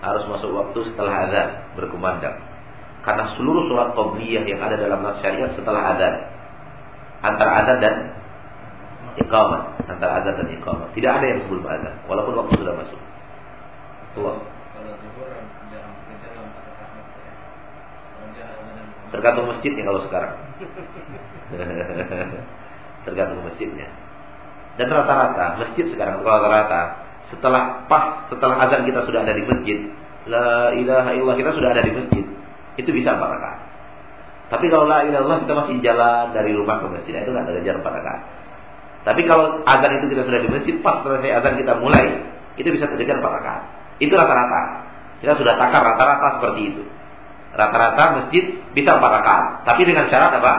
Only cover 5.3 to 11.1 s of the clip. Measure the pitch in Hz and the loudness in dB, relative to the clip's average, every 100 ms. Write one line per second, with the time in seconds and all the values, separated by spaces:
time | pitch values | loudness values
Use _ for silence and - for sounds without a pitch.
5.3 | - 131 - - 104 - - 90 - - | -2 -4 -4 -2 0 0 2 2 0 -8
6.3 | - - - - - - - - - 107 | -14 -16 -18 -18 -18 -18 -18 -18 -4 -2
7.3 | 107 107 107 123 127 107 - - - - | 2 4 4 4 4 4 0 -6 -12 -16
8.3 | - - - - - - - - - - | -18 -18 -18 -18 -16 -16 -16 -14 -4 2
9.3 | 110 104 - - - - 90 90 90 95 | 4 4 2 -6 -8 -8 -2 0 0 -2
10.3 | - 85 - - - - 110 127 | -2 -4 -6 -6 -6 -4 0 2